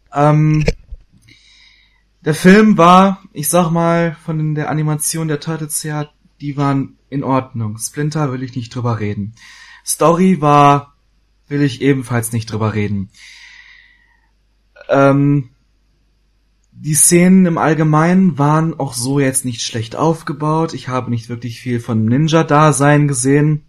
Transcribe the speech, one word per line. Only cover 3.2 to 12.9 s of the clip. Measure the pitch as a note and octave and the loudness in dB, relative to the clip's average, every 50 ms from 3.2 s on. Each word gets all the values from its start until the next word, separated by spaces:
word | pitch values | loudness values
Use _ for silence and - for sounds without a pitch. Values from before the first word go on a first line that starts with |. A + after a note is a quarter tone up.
| - - _ | -8 -14 _
ich | C#3 D3 - | -8 -6 -2
sag | E3+ F3 F3+ D#3+ | 0 0 0 0
mal, | E3 E3+ E3+ E3+ E3+ E3+ E3+ E3+ D#3 - - | 0 0 0 0 0 0 0 -2 -4 -6 -8
von | - D#3+ D#3 D#3 D#3 D3+ | -8 -6 -4 -4 -4 -4
der | D3 D3+ - | -4 -4 -4
Animation | C#3+ D#3 D3+ D3+ D3+ D3 - - - D#3+ D#3+ D#3 | -4 -2 -2 -2 -2 -4 -4 -6 -6 -4 -4 -4
der | D3+ D3 | -4 -4
Turtles | - E3 D#3+ D3+ D#3 D3 - - - | -4 -6 -8 -8 -8 -8 -8 -8 -8
her, | D#3 D3+ D3+ D3 D3 _ _ _ _ _ _ | -8 -8 -8 -8 -10 _ _ _ _ _ _
die | C#3+ C#3+ C3+ C#3+ | -12 -8 -6 -4
waren | C#3+ C#3 C#3 C#3 C3 - - _ _ _ | -2 -2 -2 -2 -4 -6 -10 _ _ _
in | - - - | -10 -6 -4
Ordnung. | B2 C3+ C3 B2 - - A#2 A2+ G#2+ G#2+ A2+ | -2 -2 -2 -4 -6 -8 -8 -8 -8 -8 -10
Splinter | - - - D3 D3 D#3 D3+ D#3 D3+ C3+ | -12 -12 -8 -6 -6 -4 -4 -4 -4 -4
will | B2+ B2+ C3 | -4 -6 -10
ich | B2 - | -10 -10
nicht | C3 A#2 - - | -12 -12 -10 -10
drüber | B2 A#2 A#2+ A#2 G#2+ | -8 -6 -4 -4 -4
reden. | G#2+ G#2 G#2 G2+ G2 A2 - - - - - - - - - - _ | -4 -6 -6 -6 -8 -10 -12 -16 -20 -20 -20 -20 -20 -20 -20 -16 _
Story | - - - D3+ D3+ E3+ E3+ F#3 F#3+ F#3 D3+ | -10 -4 0 0 0 2 2 2 2 2 2
war, | D3 D3 D3 D3 C#3+ C#3+ C#3+ C#3+ C#3 - _ _ _ _ _ _ _ _ _ _ _ _ | 2 2 4 4 6 4 4 2 0 -6 _ _ _ _ _ _ _ _ _ _ _ _
will | C#3+ C#3+ | -4 -2
ich | C#3+ C#3 A#2 - | -2 -2 -2 -2
ebenfalls | C3 C#3 C#3 C3+ A#2+ - B2 A#2+ A2+ - - | -2 0 0 -2 -2 -4 -4 -4 -4 -4 -6
nicht | A#2 A2 - | -6 -6 -6
drüber | A2 G#2 A2 G#2+ G#2 | -6 -4 -4 -4 -2
reden. | G#2+ G#2 G2+ | -2 -4 -4